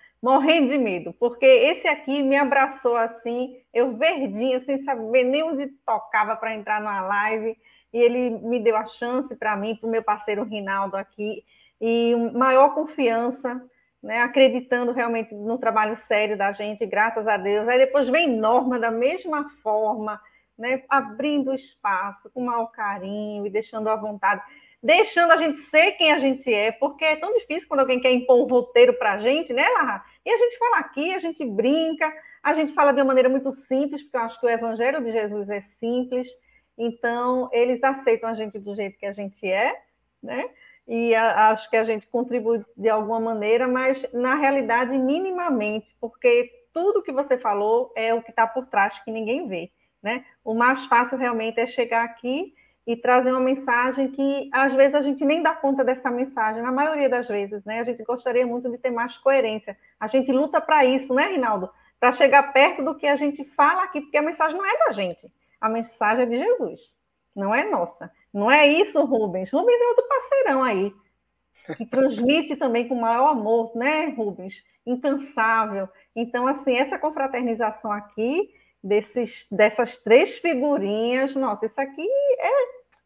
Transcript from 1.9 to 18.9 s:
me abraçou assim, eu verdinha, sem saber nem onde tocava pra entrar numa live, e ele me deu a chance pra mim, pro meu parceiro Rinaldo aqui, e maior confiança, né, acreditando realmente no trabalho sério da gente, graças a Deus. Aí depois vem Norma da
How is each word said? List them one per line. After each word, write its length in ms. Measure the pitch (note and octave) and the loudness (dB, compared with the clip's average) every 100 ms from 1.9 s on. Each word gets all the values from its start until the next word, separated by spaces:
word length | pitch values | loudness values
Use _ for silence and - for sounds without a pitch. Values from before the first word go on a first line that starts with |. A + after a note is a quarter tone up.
| D4 C4+ C#4+ | -2 -2 -2
me 140 | C4+ C#4 | 2 2
abraçou 580 | C#4 C#4 C4+ - A#3+ | 2 2 0 0 0
assim, 640 | A#3+ A3+ A#3 A#3 A#3+ B3+ - _ | 0 -2 -4 -8 -6 -8 -12 _
eu 240 | A#3 C4 A3 | 0 0 0
verdinha, 640 | D#4+ E4+ B3+ G3+ C4 B3+ | 0 0 -4 -2 -2 -2
sem 220 | C4 C#4 | -2 -4
saber 420 | C#4 B3 A3 B3+ | -4 -6 0 2
nem 180 | B3+ C#4+ | 2 0
onde 260 | D#4+ C#4 C#4 C#4 - | -2 -4 -6 -8 -4
tocava 500 | A3 - G#3+ G#3+ A3 | -4 -2 -2 -2 -2
pra 180 | A3+ | -6
entrar 260 | A3 G#3 G#3+ | -8 -4 -4
numa 200 | G#3+ G3 | -4 -6
live, 560 | F#3+ G3+ G#3+ A3 A3 A3+ _ _ _ | -4 -2 -2 -2 -6 -8 _ _ _
e 80 | A#3 | 2
ele 320 | A#3+ B3 B3 | 2 2 -2
me 300 | A3+ A3+ B3 | -4 -4 0
deu 160 | A3+ A3 | 2 0
a 80 | |
chance 500 | A3 - A#3+ B3+ C#4+ | -2 -8 -4 -4 -6
pra 220 | A3 G#3+ G3+ | -6 -4 -4
mim, 180 | G#3 | -4
pro 140 | A3 A3+ | -6 -4
meu 140 | A3+ | -2
parceiro 420 | A3 G#3 - G#3 | -2 -4 -4 -6
Rinaldo 500 | G#3+ G#3+ G3 G3 G3 | -6 -8 -4 -4 -4
aqui, 480 | G3 G3 - G#3 G3+ _ _ _ - | -6 -10 -10 -10 -10 _ _ _ -6
e 340 | A3+ A#3 A#3 A#3+ A#3 | -2 2 2 2 0
maior 400 | B3 C4 C4 C#4 | 0 4 6 6
confiança, 880 | C#4+ D4+ - B3 A3+ B3 B3+ - B3+ B3+ _ _ _ | 4 -6 0 0 0 -2 -4 -8 -8 -14 _ _ _
né, 180 | G#3+ A3+ | -6 -2
acreditando 720 | A#3+ C4+ C4 B3+ B3 B3 A#3+ | 0 6 6 4 -2 -2 -2
realmente 420 | B3+ A#3 A3+ A3+ | -2 -2 -2 -6
no 220 | G#3 G#3 B3 | -8 -6 -2
trabalho 400 | A3+ A3 G#3+ A3+ | 0 2 0 -2
sério 400 | - G#3+ G#3+ G#3 | -2 0 0 0
da 160 | G3+ | -2
gente, 320 | G3+ G#3 G#3 | -4 -8 -6
graças 420 | G#3+ F#3+ A3+ A3+ G#3+ | -4 -2 -2 -2 -2
a 100 | G3+ | -2
Deus. 300 | G3 G#3 A3+ | 0 0 2
Aí 120 | B3+ | 2
depois 300 | C4 C#4 B3+ | 4 2 2
vem 200 | D4 E4 | 0 0
Norma 500 | A3+ G#3+ B3 B3+ B3 | 0 2 2 0 -2
da 120 | A3+ | -2